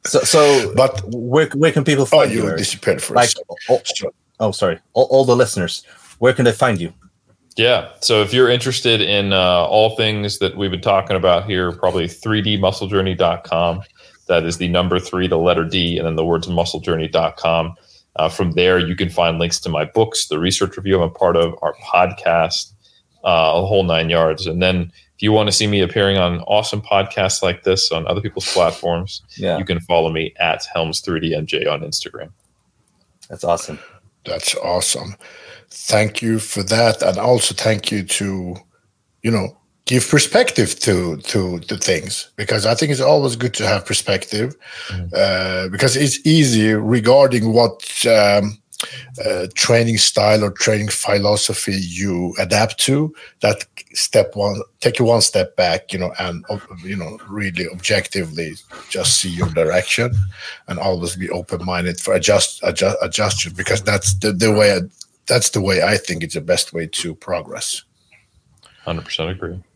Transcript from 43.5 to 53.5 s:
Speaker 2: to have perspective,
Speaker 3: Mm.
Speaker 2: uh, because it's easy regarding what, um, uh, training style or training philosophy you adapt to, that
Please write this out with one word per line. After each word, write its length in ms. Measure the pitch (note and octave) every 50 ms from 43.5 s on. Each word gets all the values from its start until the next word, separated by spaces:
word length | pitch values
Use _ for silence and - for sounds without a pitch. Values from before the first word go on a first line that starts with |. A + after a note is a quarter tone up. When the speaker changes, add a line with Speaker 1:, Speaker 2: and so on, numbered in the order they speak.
| -
Speaker 2:
to 120 | - G#2+
have 180 | G2 G#2 G2 -
perspective, 680 | - G2+ - - - G2 F#2+ - - - G#2 A2+ C3 D3 _ - - - - - -
Speaker 3:
Mm. 220 | G2 F#2 F2+ F2 F2
Speaker 2:
uh, 540 | F#2 G2 G2 F#2+ F#2 F#2 F#2 F#2 F#2 F#2 F#2
because 280 | F#2+ G2 C3+ C3 A#2
it's 220 | C3+ D3 C3+ - - -
easy 460 | D#3+ D#3 D#3+ D3 C3 A#2 A2 G#2+ A2 A2
regarding 800 | G#2+ G#2 G#2+ B2 A#2+ G#2+ A#2+ B2 - - C3 B2 A#2+ G#2+ A2+
what, 520 | A2 A#2+ A#2 A2 - - - - - - -
um, 520 | A#2+ A2+ G#2+ G#2 G2+ G2+ G#2 G2+ G#2 G#2+ - _ _ - - - - - - - - - - -
uh, 220 | - - - F2+ F#2+ -
training 420 | - - - A#2+ A#2 A#2 A2+ A2+ G#2+
style 460 | - - - G#2+ G#2 G#2+ G#2+ A2 G#2
or 60 | G2+
training 380 | F2 - - - G#2+ G#2+ G#2 G#2+
philosophy 880 | - - - - G#2 G2+ G2+ G#2 G#2 G#2 - - F#2+ - - - G2
you 580 | F#2+ F#2+ F2 E2+ F2+ G2 G2+ F2+ F2 F2+ F2+ E2+ -
adapt 400 | - F2+ G#2+ G#2 A2 A2+ - -
to, 360 | - - C3+ C#3+ D#3 D#3 D#3 - - - _ _
that 240 | - G#2+